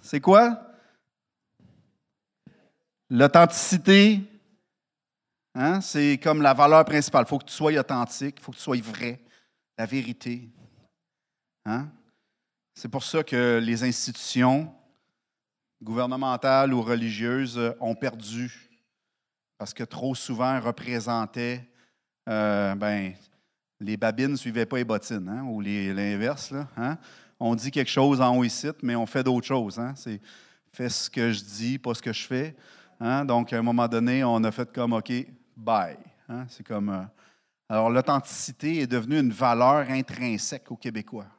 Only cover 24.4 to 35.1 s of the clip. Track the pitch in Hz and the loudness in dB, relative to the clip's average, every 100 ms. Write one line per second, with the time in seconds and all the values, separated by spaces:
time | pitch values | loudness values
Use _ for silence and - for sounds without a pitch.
24.4 | 120 113 113 131 120 110 - 110 92 110 | -6 -4 -2 -2 -2 -4 -4 -10 -8 -8
25.4 | 135 110 101 104 98 98 101 101 113 143 | -8 -8 -6 -4 -4 -4 -4 -4 -4 -6
26.4 | - 139 143 - 120 160 - - _ _ | -8 -10 -10 -8 -6 -8 -14 -20 _ _
27.4 | 117 113 127 143 131 - 139 139 127 127 | -2 -2 -2 -4 -2 2 4 4 4 4
28.4 | 120 - 147 156 127 120 113 135 131 123 | 0 -2 -8 -6 -4 -2 -2 -2 0 0
29.4 | 113 135 107 98 120 135 - 104 - - | 0 -4 -4 -6 -10 -10 -12 -12 -14 -20
30.4 | _ _ _ - 123 - - - 117 107 | _ _ _ -8 -6 -6 -6 -2 -2 -2
31.4 | 98 101 117 135 123 113 - 110 - 127 | -6 -8 -6 -6 -6 -6 -6 -8 -6 -6
32.4 | 151 - - - _ _ 117 131 143 120 | -6 -10 -20 -20 _ _ -2 -2 0 0
33.4 | 117 117 117 120 117 117 120 131 127 113 | 0 -2 0 0 0 0 0 0 2 2
34.4 | 113 104 120 - 120 117 110 | 0 -2 -8 -4 -2 -2 -4